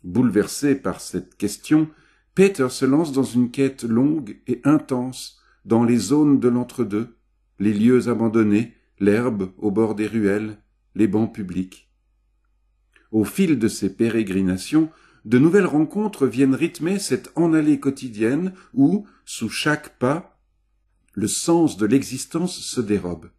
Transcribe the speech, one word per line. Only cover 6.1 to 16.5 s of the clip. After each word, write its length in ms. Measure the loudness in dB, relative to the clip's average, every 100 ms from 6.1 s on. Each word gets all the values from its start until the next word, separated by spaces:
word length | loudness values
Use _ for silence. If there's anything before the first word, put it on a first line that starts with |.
| 2 4 4
de 80 | 2
l'entre-deux, 720 | 0 -4 -6 -4 -4 -6 _ _ _ _ _
les 140 | 0
lieux 340 | 2 4 4 2
abandonnés, 680 | -2 0 2 2 2 0 _ _ _
l'herbe 520 | 2 2 0 -4 -6 -4
au 120 | -2
bord 260 | 0 0 -2
des 120 | -4
ruelles, 500 | 0 0 0 -4 -12 _ _ _ 0
les 120 | 0
bancs 260 | 2 -2
publics. 580 | -6 -8 -6 -8 -12 _ _ _ _ _ _ _ _ _ _ _ _ _
Au 140 | -2 -2
fil 340 | 0 0 2
de 80 | 0
ses 260 | -2 -6
pérégrinations, 960 | -2 -2 0 -2 -2 -2 -2 0 0 0 _ _ _ 0
de 140 | 4
nouvelles 260 | 6 4 2
rencontres 600 | 0 0 -2 -6 -2 -2
viennent 300 | 2 2